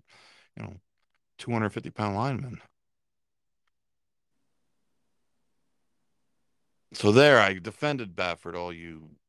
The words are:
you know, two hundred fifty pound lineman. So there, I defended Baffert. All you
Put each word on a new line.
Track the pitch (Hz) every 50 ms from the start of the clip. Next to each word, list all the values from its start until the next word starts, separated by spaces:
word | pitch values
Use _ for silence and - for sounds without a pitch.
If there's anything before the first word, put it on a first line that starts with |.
| - _ - - - - - - _ _ -
you | - 107
know, | 104 92 90 _ _ _ _ _ _ _ _ _ _ _ -
two | - 127
hundred | 120 113 110 101
fifty | - 117 - -
pound | - - 107 104 98
lineman. | 101 120 139 135 101 135 131 - - - - _ _ _ _ _ _ _ _ _ _ _ _ _ _ _ _ _ _ _ _ _ _ _ _ _ _ _ _ _ _ _ _ _ _ _ _ _ _ _ _ _ _ _ _ _ _ _ _ _ _ _ _ _ _ _ _ _ _ _ _ _ _ _ _ _ _ _ _ _ _ _ _ _ _ _ _ _ _ _ _ _ _ _ - -
So | - - 101
there, | 107 123 143 147 139 117
I | 104 98 98
defended | 92 85 107 104 - 151 147 147 131 117 98 85
Baffert. | 95 92 90 85 - - 87 87 87
All | 87 87
you | 87 85 82 82 80 80 78 78 76 - _